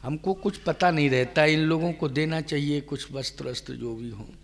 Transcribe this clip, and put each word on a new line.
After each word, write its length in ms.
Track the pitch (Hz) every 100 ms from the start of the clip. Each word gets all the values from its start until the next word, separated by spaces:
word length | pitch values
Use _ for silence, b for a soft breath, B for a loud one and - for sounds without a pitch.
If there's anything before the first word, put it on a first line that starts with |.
हमको 300 | 127 151 190 190
कुछ 220 | 196 190
पता 320 | - 156 180
नहीं 180 | 160 143
रहता, 360 | 131 123 156 151
इन 140 | 156
लोगों 300 | 156 160 170
को 160 | 170 151
देना 300 | 131 156 160
चाहिए 400 | 156 147 143 147
कुछ 300 | 147 143 -
वस्त्र 340 | 135 127 - 135
वस्त्र 280 | 123 -
जो 200 | 123 120 113
भी 140 | 117
हो। 180 | 104 110 -